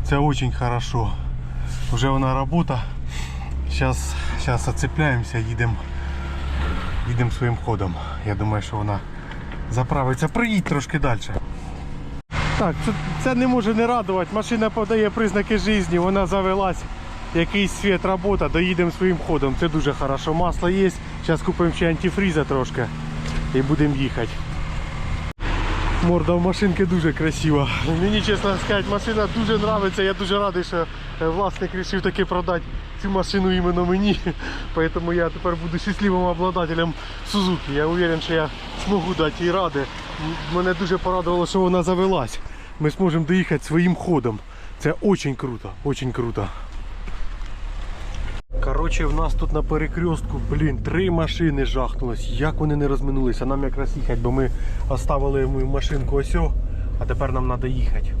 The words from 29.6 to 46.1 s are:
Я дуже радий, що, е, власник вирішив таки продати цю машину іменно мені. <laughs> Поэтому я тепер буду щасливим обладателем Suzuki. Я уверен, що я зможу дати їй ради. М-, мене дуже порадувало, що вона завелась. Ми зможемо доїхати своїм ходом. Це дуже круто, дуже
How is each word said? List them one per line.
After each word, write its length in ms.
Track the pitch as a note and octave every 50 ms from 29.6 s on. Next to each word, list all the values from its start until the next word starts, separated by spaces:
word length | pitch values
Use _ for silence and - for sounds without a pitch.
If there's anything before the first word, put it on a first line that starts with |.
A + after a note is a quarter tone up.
| G#3 G#3+ A3 G#3+ G3 F#3+ F#3 - G3
Я 100 | F#3+ G3
дуже 260 | - G3+ F3+ G3 G3+
радий, 240 | G3+ G3+ F3+ F3+ F3
що, 220 | - F#3 E3+ E3 D#3 - - - - - -
е, 60 | E3 D#3+
власник 460 | D#3+ F3+ G3+ F#3 E3+ - G3 F3 -
вирішив 280 | F#3 F#3 - - F#3+
таки 240 | - G3 F3+ - F#3+
продати 380 | - F#3+ F3+ F3 E3 F3+ E3+ - - - - - - - -
цю 80 | - G3+
машину 420 | G3 F#3+ F3 - - G3 F#3+ F#3+
іменно 340 | F#3 F#3 F3 F3+ F3 F3 F3+
мені. 340 | E3+ F3+ F#3+ G3+ G#3 F#3+ - - F#3 D#3 - - -
<laughs> 280 | - - - - -
Поэтому 380 | E3+ D#3+ E3 E3 E3+ E3 E3+ E3+
я 160 | F3 E3+ E3
тепер 260 | D#3 E3+ - F3+ E3+
буду 240 | E3 E3 E3+ D#3+ F3
щасливим 420 | - G#3 G3 - G3+ G3+ F#3 F3+
обладателем 720 | F3+ F3+ F3 E3+ F3+ F#3 F3+ F#3 F3 D3+ E3 E3 E3 E3+ D3+ - - - - - - - -
Suzuki. 400 | G3+ F#3+ F3+ F3+ C#3 - C#3+ C#3
Я 120 | C#3+ D3+
уверен, 360 | D#3 E3+ F3 F3+ E3+ E3 D#3+
що 120 | - - E3
я 160 | D#3+ D#3 D#3+ - - - - - - -
зможу 280 | - G3+ G3 D#3+ F3 F#3 D3
дати 260 | D#3+ D3+ C#3+ - E3+
їй 80 | F3
ради. 280 | F3 F#3+ F#3 E3+ C#3 C#3+
М-, 760 | C#3 C3 - - - - - - D3+ D#3 E3 E3 D3 D3 D#3+
мене 180 | F3 F3+ F#3 F#3
дуже 240 | E3 G3 E3+ F#3 F3
порадувало, 480 | - F3+ F3+ F#3 F3 E3 F3 F3 F3
що 140 | D#3+ - G3
вона 240 | F#3 F3+ F3+ F3+ F3
завелась. 560 | F3 F#3 F3 F#3+ F#3+ F#3+ E3+ B2+ G#2 - - - - - - - - - -
Ми 100 | D3+ D3+
зможемо 360 | D3 - F#3+ F3+ D#3 E3 D#3+
доїхати 380 | C#3+ F3+ F#3 F3 - D#3+ C#3+ -
своїм 320 | - D3+ D#3+ F3 F3+ F3
ходом. 440 | - - - F3 D3 A2+ A#2+ A2 G#2+ - - - - - - - -
Це 140 | - D3 E3 -
дуже 320 | - G#3+ G3 F3 - C#3+ C3+
круто, 360 | - - C3+ A#2+ G#2+ - G2 G2 - -
дуже 280 | C#3+ C3+ - C3 B2+